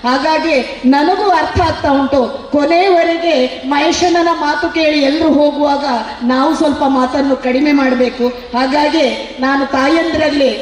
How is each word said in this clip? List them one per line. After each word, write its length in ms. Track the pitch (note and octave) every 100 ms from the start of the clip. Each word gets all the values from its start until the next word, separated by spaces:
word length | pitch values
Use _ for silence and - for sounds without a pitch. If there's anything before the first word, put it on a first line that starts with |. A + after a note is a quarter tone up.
ಹಾಗಾಗಿ 760 | A#3+ C4+ D4+ D#4 D#4+ C#4 A#3 -
ನನಗೂ 460 | B3+ C#4+ D#4 F#4+ G#4
ಅರ್ಥ 300 | E4 - -
ಆಗ್ತಾ 300 | E4 D4+ D4+
ಉಂಟು, 580 | C#4 C4+ C#4 A3+ - -
ಕೊನೆಯವರೆಗೆ 1080 | D4 D4 E4+ G4 E4+ E4+ E4+ E4+ C#4+ B3+ - C4
ಮಹೇಶಣ್ಣನ 600 | C#4+ D#4+ - F4 E4+ E4+
ಮಾತು 420 | D#4+ D4 D4+ D#4+
ಕೇಳಿ 280 | E4 D#4 D4+
ಎಲ್ರು 300 | C#4 D4+ D#4+
ಹೋಗುವಾಗ 520 | C#4 D4 C4+ D4 C#4 C#4 A#3 G#3+ - A#3+
ನಾವು 280 | C4 C#4+
ಸ್ವಲ್ಪ 280 | D#4 D#4 C4+ C4+
ಮಾತನ್ನು 480 | C4 B3+ D4 C#4 B3+
ಕಡಿಮೆ 360 | B3+ B3+ D4
ಮಾಡ್ಬೇಕು. 560 | C#4 C4 B3 B3 - A#3+
ಹಾಗಾಗಿ 1080 | - - A#3+ C4 D4 D4 D#4+ B3+ A3 - -
ನಾನು 260 | C4 C#4 C4
ತಾಯಂದ್ರಲ್ಲಿ 840 | C4+ C4+ E4 E4 - D#4 C#4+ C4 G3+